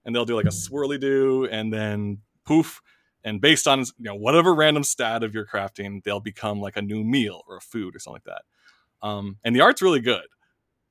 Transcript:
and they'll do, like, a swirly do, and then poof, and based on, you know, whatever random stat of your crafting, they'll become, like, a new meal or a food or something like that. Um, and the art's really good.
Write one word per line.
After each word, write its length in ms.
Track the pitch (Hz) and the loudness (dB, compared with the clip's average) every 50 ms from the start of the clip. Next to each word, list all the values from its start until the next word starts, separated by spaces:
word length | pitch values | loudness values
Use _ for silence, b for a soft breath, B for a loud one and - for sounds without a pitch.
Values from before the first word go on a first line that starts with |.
| - | -10
and 100 | 117 117 | -4 -2
they'll 100 | 120 117 | -2 0
do, 120 | 113 120 | 0 0
like, 100 | 110 101 | 2 0
a 40 | - | 0
swirly 480 | - - - - 131 147 143 139 143 135 | 0 -2 -8 -8 -6 -4 -2 -2 -2 -2
do, 460 | 135 139 135 135 135 135 131 131 131 | -2 0 2 4 4 4 2 2 0
and 260 | 98 113 110 110 110 110 | -2 -2 -4 -4 -4 -4
then 480 | 107 107 107 104 104 104 101 104 104 - _ _ _ _ | -2 -2 -2 -4 -4 -4 -6 -6 -10 -12 _ _ _ _
poof, 340 | - 151 160 151 - - - _ _ _ _ _ _ _ _ - | 2 2 2 2 2 -2 -18 _ _ _ _ _ _ _ _ -10
and 160 | 110 107 101 | -8 -4 0
based 260 | 104 151 160 - - | 4 4 4 4 4
on, 140 | 151 135 135 | 2 2 2
you 60 | 127 - - - | 0 -4 -8 -12
know, 140 | 117 107 101 | -12 -10 -10
whatever 400 | 104 104 120 147 170 170 185 175 | -6 0 4 4 6 6 6 6
random 300 | 151 156 151 147 147 139 | 4 4 4 4 2 0
stat 400 | - - - 123 110 113 117 113 | -2 -2 -2 -2 -2 -2 -2 -4
of 100 | 110 104 | -4 -6
your 100 | 110 104 | -6 -8
crafting, 560 | - - 101 98 98 - - 101 101 101 98 - | -6 -6 -6 -6 -6 -8 -10 -10 -10 -10 -8 -6
they'll 160 | 101 101 101 | -4 -4 -4
become, 400 | 107 107 98 - - 107 104 101 | -6 -8 -10 -8 -6 -4 -4 -4
like, 160 | 101 98 - | -6 -6 -6
a 60 | 107 104 | -6 -6
new 200 | 101 107 110 107 | -4 -4 -4 -2
meal 380 | 110 131 139 113 101 90 82 - - | 0 2 2 0 0 -4 -10 -16 -20
or 80 | 95 | -20
a 40 | 90 | -20
food 360 | - - - 113 98 92 - | -16 -10 -8 -8 -8 -8 -10
or 20 | - | -14
something 240 | - - 64 65 _ | -16 -18 -18 -18 _
like 100 | - 50 | -14 -14
that. 680 | - - _ _ _ _ _ _ _ _ _ _ _ - | -14 -16 _ _ _ _ _ _ _ _ _ _ _ -8
Um, 320 | 104 104 101 101 101 98 - - | -8 -8 -6 -8 -10 -10 -6 -2
and 100 | 117 117 | 0 4
the 40 | 127 151 | 6 6
art's 200 | 233 269 - 185 | 6 6 4 4
really 180 | 185 165 135 | 4 4 4
good. 260 | 110 123 117 90 78 - _ _ _ _ _ _ _ _ _ _ _ _ | 2 0 0 -2 -2 -10 _ _ _ _ _ _ _ _ _ _ _ _